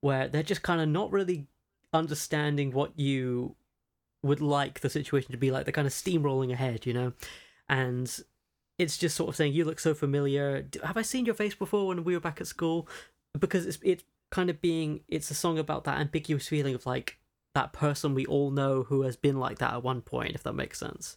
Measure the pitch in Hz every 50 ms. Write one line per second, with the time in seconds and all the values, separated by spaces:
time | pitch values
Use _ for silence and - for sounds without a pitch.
0 | - 143 135 131 135 131 131 151 160 - 202 - - - 175 165 160 156 147 175
1 | 214 - 190 196 196 180 180 156 139 - _ _ _ _ _ _ _ _ - 160
2 | 160 160 151 143 - - - 151 151 147 147 143 143 135 127 135 143 147 - 156
3 | 143 139 139 131 127 127 123 123 123 - - _ _ _ _ _ _ _ _ _
4 | _ _ _ _ - 139 143 147 151 147 147 143 139 139 - - - 135 - 156
5 | 143 - - 139 123 - 127 120 135 135 131 135 139 - 139 156 143 139 - -
6 | - 190 180 165 147 143 135 131 135 127 127 123 135 131 120 110 - 127 117 123
7 | 123 123 120 _ - - - - - - _ _ _ _ 135 131 131 127 123 123
8 | 127 120 - - - _ _ _ _ _ _ _ _ _ _ _ 185 156 - -
9 | - 165 - - - - 139 - 160 147 139 160 170 151 - - - 165 156 151
10 | - 143 139 143 143 139 139 143 143 139 139 135 139 139 - - - 156 190 226
11 | 220 - - 254 247 226 220 - 214 208 196 - 202 - - 208 196 190 185 175
12 | 165 170 180 175 170 170 151 - 180 - - - 170 165 165 170 156 - - -
13 | - - _ _ _ _ _ 143 - - - 190 170 185 160 - - 190 180 170
14 | - _ _ _ _ _ - - 185 180 170 151 - 170 165 160 160 151 151 151
15 | - _ - 160 151 - 147 - - 175 165 156 151 147 151 135 - - 139 135
16 | 151 147 - 160 151 - 156 139 - - 156 151 139 139 131 123 - 131 127 131
17 | 123 - - _ _ _ _ _ _ _ _ 143 131 - - - 147 147 143 -
18 | - 151 139 131 135 - - 143 143 139 139 139 139 135 135 131 123 - 143 135
19 | 135 131 120 - - 143 139 135 127 127 - - 127 123 120 123 123 127 131 123
20 | - - - 123 120 - - - - - - - - - - - - - - -
21 | - - -